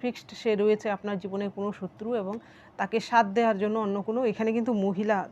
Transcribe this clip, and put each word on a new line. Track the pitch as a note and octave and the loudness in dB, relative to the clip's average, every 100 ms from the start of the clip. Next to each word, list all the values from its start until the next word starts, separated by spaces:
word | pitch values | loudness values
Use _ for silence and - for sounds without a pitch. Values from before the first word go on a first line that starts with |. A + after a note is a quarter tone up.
ফিক্সড | B3 - - - | -4 -6 -12 -6
সে | A#3 G#3 | 0 2
রয়েছে | G#3+ G#3+ A3 | 4 2 0
আপনার | G3 G#3 G3 | -4 -4 -6
জীবনে, | G3 G3 G3+ | -4 -4 -4
কোনো | G3 G#3 | -4 -6
শত্রু, | G3+ F#3 - A3 | -6 -10 -8 -4
এবং | A#3+ F#3+ A3+ - - - - | -2 -2 -6 -10 -20 -14 -6
তাকে | G3 A3+ | -2 -2
সাথ | - A#3 G3+ | 2 4 4
দেওয়ার | G3+ A3+ G3 | 4 2 2
জন্য | G#3+ A3 | 0 0
অন্য | G#3 G3+ | -2 -2
কোনো, | G3 A3+ B3 | -2 0 0
এখানে | G#3 A3 | 0 0
কিন্তু | A3+ A#3 | 0 2
মহিলা | G#3+ G3 F#3 G#3+ G3+ D#3 | 2 2 0 0 0 -2